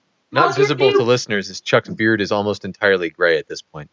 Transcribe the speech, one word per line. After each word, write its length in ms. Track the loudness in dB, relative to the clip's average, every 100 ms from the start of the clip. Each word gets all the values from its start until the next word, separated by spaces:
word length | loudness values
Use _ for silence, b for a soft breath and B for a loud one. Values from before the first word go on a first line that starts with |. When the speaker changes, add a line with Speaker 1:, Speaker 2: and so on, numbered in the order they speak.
| _ _ _
Speaker 1:
Not 160 | 0 0
Speaker 2:
Well, 60 | 2
Speaker 1:
visible 320 | 0 2 2
Speaker 2:
you 60 | 4
Speaker 1:
to 60 |
listeners, 460 | 2 0 0 -6 -6
as 120 | -12
Chuck's 260 | -2 -2 -2
beard 300 | -2 0 0
is 120 | 0
almost 340 | -2 -2 -4 -8
entirely 440 | -2 0 2 -2
gray 260 | -2 0 0
at 100 | -4
this 140 | -16
point. 280 | -16 -18 -18